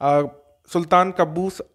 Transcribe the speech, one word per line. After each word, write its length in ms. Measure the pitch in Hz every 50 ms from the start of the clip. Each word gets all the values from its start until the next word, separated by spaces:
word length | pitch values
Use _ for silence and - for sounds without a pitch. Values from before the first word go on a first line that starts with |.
आ, 200 | 135 143 143 147 147 143 - - _ _ _ _ _ _ -
सुल्तान 380 | 175 170 160 185 180 185 190
कब्बूस 500 | 185 - 170 156 156 180 185 190 - - - -